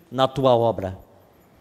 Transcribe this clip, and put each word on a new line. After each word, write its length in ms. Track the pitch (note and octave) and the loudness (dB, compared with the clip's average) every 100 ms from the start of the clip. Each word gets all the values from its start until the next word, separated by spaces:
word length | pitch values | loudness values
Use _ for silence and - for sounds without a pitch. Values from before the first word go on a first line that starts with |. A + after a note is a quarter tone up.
| - | -10
na 160 | B2 C3 | -2 -2
tua 280 | - C3 A#2 | 0 2 2
obra?" 500 | A#2 G2 F#2+ F#2+ - _ _ _ _ _ | 2 -2 -8 -10 -18 _ _ _ _ _